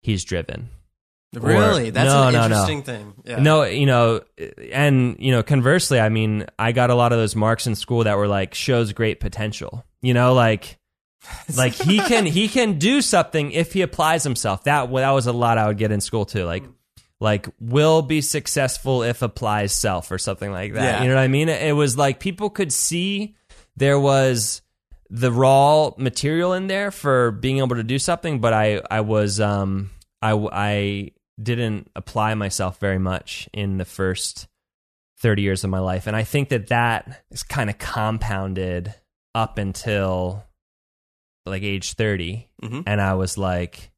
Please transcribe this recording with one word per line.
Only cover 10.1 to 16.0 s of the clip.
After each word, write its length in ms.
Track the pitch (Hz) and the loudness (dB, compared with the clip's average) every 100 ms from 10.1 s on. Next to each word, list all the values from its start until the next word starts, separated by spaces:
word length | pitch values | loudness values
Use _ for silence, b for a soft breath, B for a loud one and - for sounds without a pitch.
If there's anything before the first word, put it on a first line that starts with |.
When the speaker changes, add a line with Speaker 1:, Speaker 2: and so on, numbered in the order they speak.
| 123 | 4
Speaker 1:
know, 180 | 123 | 6
like, 460 | 127 117 110 - - _ _ _ _ | 6 4 2 -4 -20 _ _ _ _
Speaker 2:
<laughs> 400 | - - - 127 | -16 -16 -8 0
Speaker 1:
like, 180 | 127 | 0
he 260 | 123 170 208 | 0 2 2
can, 260 | 359 233 185 | 4 2 2
he 220 | 156 214 | 0 0
can 320 | 269 226 165 | 0 0 2
do 220 | 180 277 | 2 2
something 500 | - 196 165 160 143 | 2 2 2 -2 -2
if 220 | 156 165 | -2 -2
he 80 | 190 | 0
applies 420 | 180 - 160 160 | -2 0 0 0
himself. 400 | 143 120 110 95 - | -2 -2 -2 -2 0
That, 260 | 147 127 | 0 0
that 200 | 131 135 | 0 2
was 160 | 139 120 | 2 2
a 60 | |
lot 240 | 120 120 113 | 0 2 2
I 80 | 107 | 2
would 100 | 104 | 0
get 140 | 107 | 0
in 100 | 104 | 0